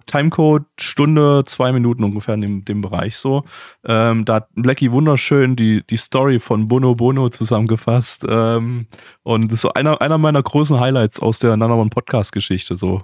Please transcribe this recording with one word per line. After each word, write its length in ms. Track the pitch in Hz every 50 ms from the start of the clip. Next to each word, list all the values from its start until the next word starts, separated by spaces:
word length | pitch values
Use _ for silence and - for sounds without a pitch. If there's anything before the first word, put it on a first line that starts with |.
| _ -
Timecode 580 | - 143 143 160 - - 160 156 151 151 147 - _ -
Stunde, 680 | - - - - 147 151 156 151 147 143 143 139 135
zwei 260 | - - - 131 127
Minuten 320 | 131 127 120 120 120 127 117
ungefähr 300 | 104 101 104 104 - 110
in 80 | 107
dem, 240 | 104 101 104 98 98
dem 160 | - 104 104
Bereich 360 | 101 98 98 90 95 104 107 -
so. 280 | - 135 135 143 139 - - - - - - _ -
Ähm, 400 | - 113 110 113 117 113 113 110
da 100 | 113 113
hat 140 | 110 110 _ _
Blackie 360 | - 120 127 135 - 143 123
wunderschön 640 | 120 131 151 156 147 123 - - 151 143 135 127 131
die, 280 | 117 113 110 107 104 - -
die 60 | 113
Story 440 | 107 - - - 131 131 139 135 117
von 280 | - - 120 107 110 110
Bono 280 | 123 131 131 127 123
Bono 340 | 117 117 127 135 135 131 120
zusammengefasst. 960 | 120 - 113 107 120 123 120 110 113 110 - - 117 123 117 - - - - 113
Ähm, 600 | 113 113 113 113 117 117 113 117 123 120 117 - - - - - - _ -
und 220 | 120 117 110 113
das 140 | 110 113 110
ist 20 |
so 120 | - - -
einer, 280 | - 135 151 156 -
einer 160 | - 147 160 160
meiner 260 | 156 156 151 143 135
großen 340 | - - 147 156 143 151 123
Highlights 440 | 123 131 135 131 113 107 - -
aus 180 | - 113 110 -
der 160 | - 120 113
Nanamon 340 | 107 113 113 117 117 110 110
Podcast-Geschichte 840 | - - - - - 120 101 - - 101 95 - 92 90 - - 92
so, 280 | 90 - 92 92 95